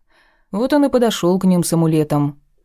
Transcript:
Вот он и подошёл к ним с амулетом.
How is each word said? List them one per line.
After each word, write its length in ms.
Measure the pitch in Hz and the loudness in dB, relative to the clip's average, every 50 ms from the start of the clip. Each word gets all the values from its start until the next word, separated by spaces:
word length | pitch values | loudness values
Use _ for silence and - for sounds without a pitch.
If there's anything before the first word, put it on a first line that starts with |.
| _ _ _ _ _ _ _ _ _ - | _ _ _ _ _ _ _ _ _ -10
Вот 240 | - 196 247 262 302 | -6 -6 -4 0 0
он 120 | 294 285 | 0 0
и 40 | 269 | 2
подошёл 480 | - 247 240 220 196 - - 175 185 185 | 2 2 0 0 -2 0 0 0 0 2
к 80 | 190 | 2
ним 180 | 185 180 175 165 | 2 2 2 0
с 80 | - | 0
амулетом. 720 | 170 165 165 160 160 156 151 151 147 147 147 147 143 - _ _ _ _ _ | 0 0 0 2 2 0 0 0 0 -2 -2 -2 -4 -10 _ _ _ _ _